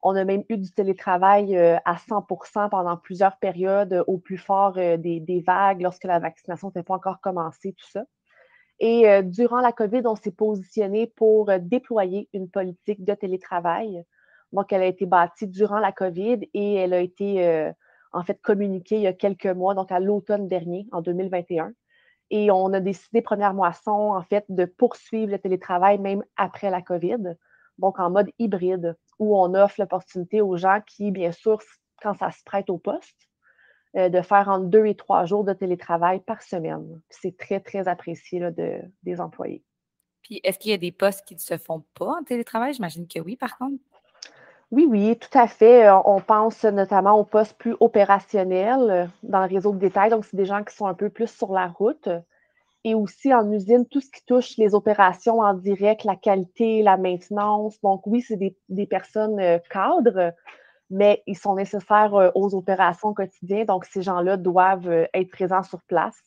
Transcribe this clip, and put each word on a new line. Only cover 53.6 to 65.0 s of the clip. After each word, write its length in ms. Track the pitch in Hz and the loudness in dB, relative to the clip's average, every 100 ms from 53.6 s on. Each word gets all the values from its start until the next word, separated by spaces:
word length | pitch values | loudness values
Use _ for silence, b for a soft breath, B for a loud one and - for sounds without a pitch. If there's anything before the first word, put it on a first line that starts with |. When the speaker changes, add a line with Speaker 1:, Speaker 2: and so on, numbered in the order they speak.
| 190 240 240 | 2 2 4
Speaker 1:
tout 120 | 285 | -4
ce 120 | - | -6
qui 120 | - _ | -20 _
touche 320 | 247 240 - | 0 0 0
les 180 | 214 202 | 2 2
opérations 640 | 202 208 190 180 - 226 | 0 4 4 2 -2 2
en 160 | 208 190 | 2 0
direct, 480 | 185 196 202 220 | -2 0 0 0
la 120 | 214 185 | -2 -2
qualité, 680 | - 190 180 _ 226 220 | 0 0 -2 _ 0 4
la 140 | 208 190 | 4 4
maintenance. 840 | 185 180 180 208 208 208 214 214 | 2 -4 -6 -4 -2 -2 -4 -4
Donc, 240 | 202 196 208 | -2 -2 0
oui, 160 | 233 | -2
c'est 160 | 240 214 | -2 -4
des, 180 | 190 185 _ | -6 -8 _
des 160 | 190 202 | -6 -4
personnes, 540 | 190 - 214 214 208 | -4 -6 -4 -2 0
euh, 180 | 185 170 - | 2 2 0
cadres, 640 | 196 202 349 240 185 175 170 B B B B _ | -4 0 2 2 2 -2 -4 B B B B _
mais 320 | 190 202 208 - | 2 4 4 -2
ils 100 | 196 | -8
sont 200 | 202 196 | -4 -4
nécessaires, 580 | 196 208 185 208 214 | -4 -8 2 4 4
euh, 160 | 202 185 175 | 4 4 4
aux 180 | 196 | -2
opérations 600 | 190 185 190 180 175 214 208 | -2 -4 2 2 0 -6 -4
quotidiennes. 500 | 190 _ 175 202 214 | -8 _ -6 -4 -2
Donc, 200 | 190 180 | -2 -4
ces 180 | - | -8
gens-là 340 | 185 180 175 196 | -4 -2 0 0
doivent, 500 | 180 175 185 190 175 | 0 2 4 2 0
euh, 200 | 170 | 0